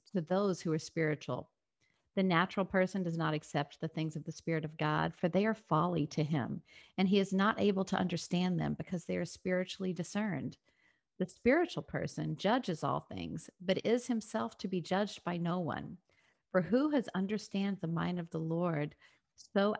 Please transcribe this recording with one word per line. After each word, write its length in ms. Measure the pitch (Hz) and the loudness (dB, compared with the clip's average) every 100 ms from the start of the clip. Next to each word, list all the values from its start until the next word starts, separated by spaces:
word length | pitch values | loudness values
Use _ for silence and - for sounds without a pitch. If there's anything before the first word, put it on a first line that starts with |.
| _ | _
to 80 | 196 | -4
those 400 | 156 190 202 170 | 0 2 2 0
who 120 | 165 | 0
are 60 | 156 | -2
spiritual. 720 | - 170 156 147 - 127 - _ _ _ _ _ _ | -2 0 0 0 -4 -6 -8 _ _ _ _ _ _
The 80 | 202 | 0
natural 440 | 190 165 185 - 185 | 2 4 2 0 0
person 380 | 190 185 196 | 2 2 0
does 120 | 175 165 | -2 0
not 180 | 156 | 0
accept 460 | 156 - 151 147 - | 0 -2 -2 -2 -6
the 80 | 160 | -6
things 280 | 165 160 156 | -2 -4 -4
of 80 | |
the 80 | 156 | -8
Spirit 320 | - - 160 | -6 -2 -2
of 120 | 156 160 | -2 -2
God, 380 | 151 156 165 - | 0 2 0 0
for 120 | 175 | 0
they 180 | 185 214 | 2 2
are 80 | |
folly 520 | 220 - 160 175 165 147 | 0 0 2 2 0 0
to 140 | - | 0
him, 380 | 147 160 113 - - - - - | 0 0 0 -6 -10 -20 -8 0
and 120 | 190 | 4
he 120 | 196 | 4
is 120 | 196 | 4
not 280 | 190 202 - | 2 2 4
able 240 | 202 190 190 | 2 2 0
to 100 | 185 | 0
understand 600 | 185 165 - 175 180 165 | 0 -2 0 0 2 2
them 160 | 147 | 0
because 300 | 147 - 180 | -2 -4 -6
they 120 | - 180 | -4 -4
are 80 | |
spiritually 680 | 175 - 185 180 185 - 185 | -4 -6 -2 -2 -2 -4 -4
discerned. 640 | 175 170 202 214 147 139 - _ _ _ _ _ - | -4 -4 -4 -2 -4 -6 -10 _ _ _ _ _ -6
The 80 | 180 | -6
spiritual 560 | - 233 302 339 160 | 0 4 4 2 -2
person 520 | - 151 - - 156 151 | -6 -4 -4 -4 -4 0
judges 460 | 190 262 247 160 | 2 2 0 -2
all 160 | 143 143 | 0 -2
things, 500 | - - 82 160 - - | -4 -8 -8 -8 -12 -6
but 240 | 180 190 | -2 0
is 220 | 208 240 - | 2 0 0
himself 520 | 226 - 220 233 - | -4 -2 -4 -4 -6
to 100 | 190 | -4
be 120 | 185 | -4
judged 420 | 156 185 208 - | 0 0 0 -4
by 120 | 175 175 | -4 -2
no 240 | 170 180 | 0 0
one. 360 | 151 - - - _ _ _ _ _ | -2 -4 -6 -12 _ _ _ _ _
For 120 | 185 | 0
who 280 | 165 247 302 | 4 4 4
has 180 | 294 185 | 2 0
understand 640 | 185 190 208 - 196 196 190 | -2 -2 -4 -2 -2 0 -2
the 80 | 165 | -2
mind 300 | 165 175 175 | -2 0 -2
of 100 | 165 | -4
the 80 | 160 | -4
Lord 560 | 160 165 175 151 147 - - _ _ - - | -2 0 0 0 -2 -8 -20 _ _ -20 -2
so 200 | 196 202 | 2 2